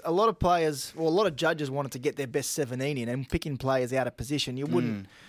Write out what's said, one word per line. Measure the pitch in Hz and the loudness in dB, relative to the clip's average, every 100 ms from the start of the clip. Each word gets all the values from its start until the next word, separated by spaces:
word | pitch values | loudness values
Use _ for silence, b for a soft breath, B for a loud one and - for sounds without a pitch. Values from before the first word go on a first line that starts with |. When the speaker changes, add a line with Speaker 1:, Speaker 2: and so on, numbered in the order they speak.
Speaker 1:
a | - | -2
lot | 175 226 | 2 2
of | 196 | 4
players, | 180 175 160 143 - | 4 4 4 0 -6
well, | - 165 | -2 2
a | 170 | 4
lot | 208 | 2
of | 131 | 2
judges | 160 165 143 | 0 0 -2
wanted | 139 135 | -4 -6
to | 131 | -4
get | 135 - | -4 -2
their | 131 | -2
best | 139 127 | -2 -2
seventeen | - 131 127 139 143 | -2 -2 -2 -2 -2
in, | 117 | -2
and | 127 127 | -4 -2
picking | 170 160 135 | -2 -2 -2
players | 131 135 123 | 0 2 2
out | 131 123 | 0 0
of | - | -4
position, | 120 147 131 127 | -4 -2 -2 -4
you | 143 | 0
wouldn't. | 175 123 104 | 2 2 -2
Speaker 2:
Mm. | 95 B | -8 B